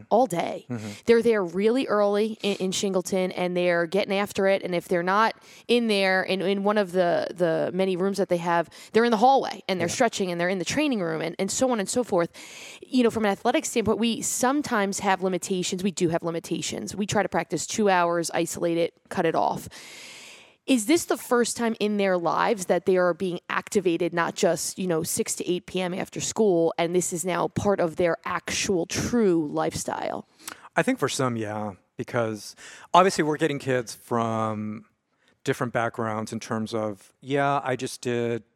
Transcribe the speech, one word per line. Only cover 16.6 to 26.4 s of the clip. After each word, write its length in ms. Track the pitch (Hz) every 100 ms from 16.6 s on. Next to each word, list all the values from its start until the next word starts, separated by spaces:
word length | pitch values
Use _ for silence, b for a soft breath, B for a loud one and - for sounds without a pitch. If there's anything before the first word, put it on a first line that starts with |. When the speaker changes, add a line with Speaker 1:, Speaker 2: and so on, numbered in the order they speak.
| - - 190 196
Speaker 1:
We 100 | 208
try 160 | 214
to 80 | 185
practice 380 | 175 175 160 -
two 200 | - 202
hours, 440 | 180 170 170 165
isolate 460 | - 165 - 175 165
it, 140 | - - -
cut 180 | - 165
it 80 | 156
off. 340 | 78 - - B B B B B B B B B -
Is 200 | 254 202
this 180 | 339
the 140 | - 320
first 400 | - 240 226 -
time 180 | 233 220
in 160 | 208 208
their 200 | 196 180
lives 500 | 165 160 180 220 180
that 180 | 175 196
they 100 | 185
are 180 | 180
being 280 | 165 190 170 -
activated, 640 | 180 - 208 180 165 170
not 200 | 170 165
just, 460 | - 180 165 - -
you 80 | 185
know, 160 | 160
six 320 | 165 - 226 -
to 80 | -
eight 140 | 175 -
P 160 | 180
M 120 | 180
after 280 | 185 - 160
school, 520 | - -